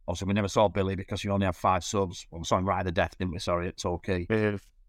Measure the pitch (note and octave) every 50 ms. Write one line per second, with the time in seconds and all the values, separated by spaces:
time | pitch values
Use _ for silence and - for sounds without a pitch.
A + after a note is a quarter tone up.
0 | - - F2+ - G2 F#2 G2 A2 G2+ F#2+ - A#2+ G#2+ G2 E2+ G2+ F#2+ F#2+ F#2+ F2+
1 | F#2+ - G#2+ F#2 - G2+ G2 G2+ G2+ F#2+ F2 - - G2+ F#2 F#2 - - - G2+
2 | G2 F2+ E2 - - - - E2+ D#2+ - A#2 F#2+ F2+ G2 F#2 F#2 F2+ F#2 E2+ F#2+
3 | F2 E2 - - F#2+ F2+ D2+ G2 - - F2 F2 F2 F2+ - - - F#2 F2 E2+
4 | - - F#2+ F2+ F2 - A2 A2 G#2+ G#2 G#2 G2 - - _ _ -